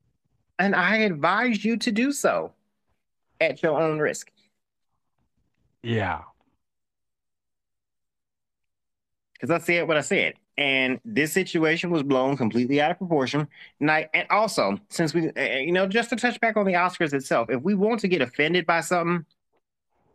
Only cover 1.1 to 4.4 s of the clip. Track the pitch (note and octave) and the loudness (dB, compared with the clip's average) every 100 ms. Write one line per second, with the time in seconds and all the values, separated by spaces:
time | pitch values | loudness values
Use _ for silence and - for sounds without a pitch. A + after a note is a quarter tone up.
1.1 | D#3 D#3+ G3 B3 G#3 A3 A#3 - G#3+ C4 | 2 0 2 0 0 0 -2 -2 0 0
2.1 | C#4+ F3+ F2 E2 - _ _ _ _ _ | 0 0 0 -4 -12 _ _ _ _ _
3.1 | _ _ _ D#3+ C#3 E3 D3+ D#3+ D#3 C#3+ | _ _ _ -2 0 0 2 0 0 -2
4.1 | - - _ | -4 -12 _